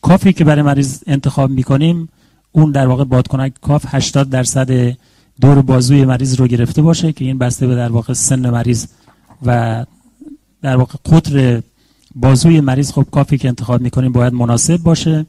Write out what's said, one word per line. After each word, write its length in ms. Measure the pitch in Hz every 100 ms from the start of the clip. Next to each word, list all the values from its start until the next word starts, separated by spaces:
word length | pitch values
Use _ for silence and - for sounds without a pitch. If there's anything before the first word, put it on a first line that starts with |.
کافی 300 | - 185 196
که 120 | 175
برای 180 | 151 147
مریض 400 | 147 139 139 131 -
انتخاب 440 | 139 131 - 135
می‌کنیم 580 | 131 127 135 160 170 165 _ _ _ _
اون 180 | - 156
در 160 | 139 131
واقع 180 | 127
بادکنک 480 | 135 127 - 135 135 -
کاف 240 | - 147 -
هشتاد 400 | 139 - 143 139
درصد 680 | 131 123 139 127 127 120 127 _ _ _ -
دور 200 | 131 139
بازوی 420 | 135 131 123 143
مریض 300 | 131 123 131
رو 120 | 127 127
گرفته 360 | 120 117 -
باشه 300 | 160 165 160
که 120 | -
این 140 | 127 135
بسته 280 | 123 - 127
به 80 |
در 180 | 123 120
واقع 200 | 113 98
سن 380 | 123 - 131 123
مریض 360 | 120 120 117 - _ _ _ _ _ 120
و 380 | 120 117 113 127 _ _ _ - 285 _ _
در 140 | 139 127
واقع 180 | 127 - -
قطر 500 | 160 - 139 131 117 - _ _ _ _
بازوی 460 | - 127 131 165 160
مریض، 320 | 139 131 139
خب، 140 | - 135
کافی 280 | 143 139 139
که 100 | 131
انتخاب 320 | 120 117 120
می‌کنیم 320 | 120 131 127
باید 200 | 123 123
مناسب 440 | 123 117 117 - 170
باشه. 500 | 165 165 160 156